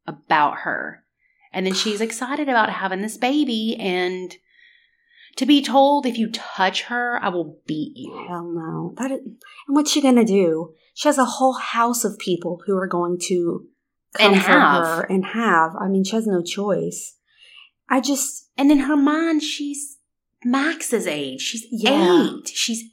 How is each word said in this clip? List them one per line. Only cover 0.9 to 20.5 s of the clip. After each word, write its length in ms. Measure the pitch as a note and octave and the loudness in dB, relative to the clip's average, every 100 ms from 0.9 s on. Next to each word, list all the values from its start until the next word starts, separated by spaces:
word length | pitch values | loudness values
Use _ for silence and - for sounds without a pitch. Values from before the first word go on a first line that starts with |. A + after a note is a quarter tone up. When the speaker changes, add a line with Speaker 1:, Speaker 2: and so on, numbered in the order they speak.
| - _ _ _ _ _ | -14 _ _ _ _ _
Speaker 1:
And 140 | F#3 F#3 | -4 -2
then 80 | |
she's 260 | F#3+ A3 G3+ | -2 -2 -2
excited 480 | A3+ - B3+ D4 C#4 | -4 -4 -6 -4 0
about 220 | A#3+ G#3 | 2 2
having 320 | F3 F#3+ F#3+ | -2 -4 -4
this 160 | G#3+ G#3+ | -6 -4
baby, 580 | B3 D4 C4 A3+ A3 A3+ | -2 0 0 -2 -4 -4
and 560 | G3 F3+ F3+ F#3 F3+ - _ _ _ _ _ _ _ _ - - | -4 -2 -2 -4 -10 -14 _ _ _ _ _ _ _ _ -20 -4
to 80 | |
be 160 | C4 C#4+ | 2 4
told, 440 | C4+ C4 C#4 C#4+ B3+ | 4 4 6 4 0
"If 100 | A3+ | -2
you 140 | A3 | -4
touch 520 | - - - F#3+ F#3+ | -4 -10 -2 0 0
her, 340 | - A#3+ A#3+ A#3+ | -6 -4 -4 -4
I 60 | G3+ | -2
will 300 | F3 D#3 - - | -4 -6 -10 -8
beat 260 | D#3 - - | -6 -6 -10
you." 280 | - - - | -14 -14 -10
Speaker 2:
Hell 160 | F3 F3 | -10 -8
no! 440 | E3+ E3 D#3+ E3+ - | -8 -6 -8 -8 -8
That 140 | C4 | -6
is, 80 | C4+ | -6
and 160 | C4+ - - - - C#4+ | -10 -20 -20 -20 -2 0
what's 140 | D4 | 2
she 100 | D4+ | 2
gonna 240 | C4+ A#3+ | 4 6
do? 480 | G#3+ G3 F3 D#3+ E3 _ _ | 6 4 4 0 -4 _ _
She 140 | - D4+ | -2 0
has 100 | C#4 | 2
a 60 | |
whole 300 | A#3+ - C4 | 0 2 0
house 500 | B3+ - A#3 A#3 A#3+ | 0 -4 0 0 0
of 140 | G3+ A3 | -4 -4
people 440 | - F3 E3+ E3+ - | -4 -2 -4 -6 -2
who 100 | F#3+ | -2
are 100 | F#3 | 0
going 320 | F3 F3 F3 - | -2 -2 -4 -2
to 380 | F3+ E3+ - - _ _ _ _ - | 0 0 -4 -10 _ _ _ _ 4
come 180 | G#3 | 6
Speaker 1:
And 80 | G3 | 6
Speaker 2:
for 80 | G3 | 6
Speaker 1:
have. 340 | C#4+ D#3+ C#3+ E3 E3 | 6 6 4 2 -2
Speaker 2:
her 40 | |
and 220 | - F#3+ F#3+ | 0 -2 -2
have. 460 | A3+ A3+ E3+ D#3+ F3 | 0 4 4 2 -2
I 80 | F#3+ | -2
mean, 160 | F#3+ | 0
she 120 | F#3+ A3+ | 0 0
has 100 | A3+ | 0
no 160 | F3+ | 0
choice. 720 | E3+ - G3+ E3+ E3+ - - - _ _ - - - _ _ | -2 -4 -2 -2 -2 -8 -14 -18 _ _ -20 -20 -20 _ _
I 120 | C4+ | -2
just 480 | C#4 C4+ - - - - | 0 -2 -4 -8 -14 0
Speaker 1:
And 120 | C#4 | 4
in 100 | D4 | 4
her 160 | C4 D4 | 4 2
mind, 460 | C#4 D#4 E4 D4+ | 2 2 0 -2
she's 540 | - - C#4+ C#4 - - _ _ _ _ | -2 -6 -8 -10 -14 -18 _ _ _ _
Max's 640 | A#3+ | -2